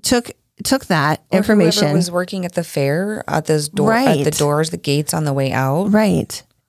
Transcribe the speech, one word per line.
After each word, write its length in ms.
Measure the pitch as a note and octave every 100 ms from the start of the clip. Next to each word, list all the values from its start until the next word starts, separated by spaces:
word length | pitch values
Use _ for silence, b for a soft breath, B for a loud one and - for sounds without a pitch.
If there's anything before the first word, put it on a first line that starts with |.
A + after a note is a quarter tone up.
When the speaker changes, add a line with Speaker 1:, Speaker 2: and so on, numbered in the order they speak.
Speaker 1:
took, 300 | - A#3+ - - _ -
took 240 | - F3+ -
that 340 | E3 C#3+ - -
Speaker 2:
Or 60 | F#3+
Speaker 1:
information. 460 | G#3 G#3 E3+ -
Speaker 2:
whoever 120 | D3 D#3
was 120 | F3
working 340 | F3 F3+ F#3+
at 100 | F3 F3
the 80 |
fair, 600 | E3 - C#3 D#3 G3+ G#3+ -
at 180 | D#3 D#3
those 240 | D3+ D3
door-, 240 | - -
at 240 | A3+ C4 D3+
the 60 |
Speaker 1:
Right. 140 | D3 D3+
Speaker 2:
doors, 340 | D3 D3 D#3+
the 60 | E3+
gates 360 | - C#3+ D3
on 120 | E3 D3+
the 80 |
way 180 | C#3 C3+
out. 400 | B2+ C3+ D3 G3
Speaker 1:
Right. 500 | G#3 G#3+ E3+ - - - _